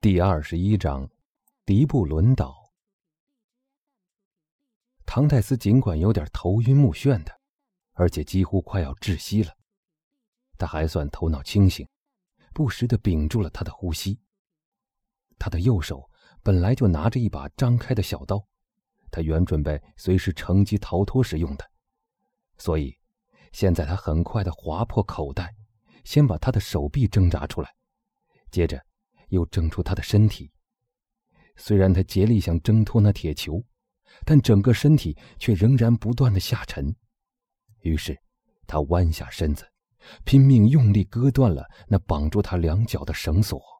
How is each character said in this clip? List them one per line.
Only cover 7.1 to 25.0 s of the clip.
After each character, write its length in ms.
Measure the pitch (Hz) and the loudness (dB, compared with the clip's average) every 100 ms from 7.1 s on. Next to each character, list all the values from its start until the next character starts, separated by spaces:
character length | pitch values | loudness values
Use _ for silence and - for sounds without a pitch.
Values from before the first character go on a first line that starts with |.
| 120 | -2
的， 160 | 78 - _ _ _ _ _ | -4 -18 _ _ _ _ _
而 160 | - 87 | -2 0
且 160 | - | 0
几 180 | 76 92 | -6 -2
乎 200 | 92 98 | 0 -2
快 180 | - 98 | -4 -6
要 140 | 76 | -6
窒 200 | 71 - 82 | -8 -6 -6
息 240 | - 101 | -2 -2
了， 120 | 95 - _ _ _ _ _ _ _ _ _ _ | -2 -6 _ _ _ _ _ _ _ _ _ _
他 100 | 85 | -8
还 220 | 80 82 | -4 -4
算 180 | 87 73 | -4 -6
头 180 | - 82 | -6 -4
脑 140 | 73 | -4
清 260 | 69 104 98 | -4 2 2
醒， 180 | - 76 _ _ _ _ _ _ | 2 -12 _ _ _ _ _ _
不 120 | - 147 | -6 -4
时 200 | - 120 | -2 -2
地 100 | 117 | -2
屏 320 | - 82 76 | 0 -2 -2
住 140 | 117 | -2
了 80 | 90 | -4
他 120 | - | -6
的 80 | 92 | -12
呼 220 | - 90 | -10 -8
吸。 260 | 78 - 101 _ _ _ _ _ _ _ _ _ _ _ _ | -6 -8 -10 _ _ _ _ _ _ _ _ _ _ _ _
他 120 | - | -6
的 100 | 85 | -2
右 180 | 95 107 | 0 0
手 300 | 78 - - _ _ _ | -2 -10 -16 _ _ _
本 200 | - 95 | 0 2
来 120 | 90 | 2
就 140 | 131 117 | 2 2
拿 220 | 80 90 | 2 0
着 100 | 123 | 0
一 80 | 110 | -4
把 180 | 73 69 | -6 -14
张 260 | - 127 120 | -4 0 0
开 180 | - | 0
的 80 | 117 | -4
小 220 | 95 76 | -4 -8
刀， 180 | 67 98 - _ _ _ _ _ - | -6 -6 -6 _ _ _ _ _ -16
他 100 | - | -8
原 240 | 80 80 | -4 0
准 180 | 90 82 | 0 -2
备 160 | 76 73 _ - | -4 -6 _ -12
随 180 | - 92 | -2 -2
时 160 | - | 0
乘 320 | 87 - 92 | -8 -2 0
机 140 | 101 104 | 2 0
逃 260 | - 87 | -2 -2
脱 180 | 101 131 | -2 0
时 160 | 120 80 | -2 -2
用 160 | 80 69 | -6 -8
的， 120 | - _ _ _ _ _ _ _ _ _ | -14 _ _ _ _ _ _ _ _ _
所 220 | - 80 | -4 -4
以 200 | 71 - _ _ _ _ _ | -4 -10 _ _ _ _ _
现 220 | - 98 | -2 0
在 100 | 85 | 0
他 100 | 76 | -2
很 300 | 92 - 78 | -4 -2 -2
快 180 | 85 113 | -2 -4
地 80 | 95 | -6
划 320 | - - 80 | -8 -8 -6
破 200 | 117 - | -4 -4